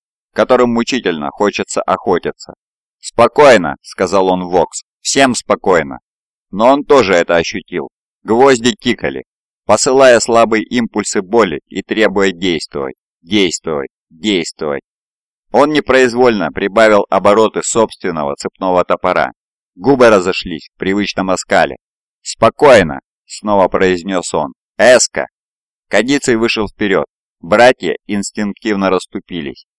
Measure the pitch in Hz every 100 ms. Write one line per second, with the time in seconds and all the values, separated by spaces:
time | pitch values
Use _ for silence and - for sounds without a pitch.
0 | _ _ _ - 110 123 123 117 117 127
1 | 92 80 71 - 101 - 98 - - 92
2 | - 87 78 - - - _ _ _ _
3 | - - 117 - 143 110 80 67 - -
4 | 92 98 95 90 90 90 78 - - _
5 | - 139 135 117 - 98 101 87 71 62
6 | _ _ _ _ _ 95 120 139 131 139
7 | 95 87 85 85 85 101 - 87 67 _
8 | _ _ - 113 139 123 120 107 123 101
9 | 71 65 - _ _ _ - 107 147 131
10 | 131 117 - 117 110 110 - 120 113 107
11 | 101 110 92 113 98 71 - 95 - 107
12 | 104 98 98 85 90 78 - 73 67 -
13 | _ _ 82 104 90 - 82 73 67 _
14 | _ 80 107 92 78 - 78 69 - _
15 | _ _ _ _ _ 113 147 147 - 131
16 | 127 120 127 107 78 - 98 104 110 101
17 | - 98 101 104 107 85 - 120 110 -
18 | 95 80 71 71 - - 95 90 - 90
19 | 92 82 64 - _ _ _ 92 110 135
20 | 120 101 90 - 90 78 - - 92 101
21 | 101 - 95 90 - 95 73 62 _ _
22 | _ _ - - 113 - 147 117 80 67
23 | - _ _ - 104 101 90 92 92 90
24 | 90 92 - 85 69 - _ - 113 123
25 | - - 64 _ _ _ _ _ _ 98
26 | 123 139 - 113 113 113 101 - 104 87
27 | 71 _ _ _ 85 107 127 - 85 -
28 | - 101 98 - 101 - 110 98 95 92
29 | - 101 - 90 71 - _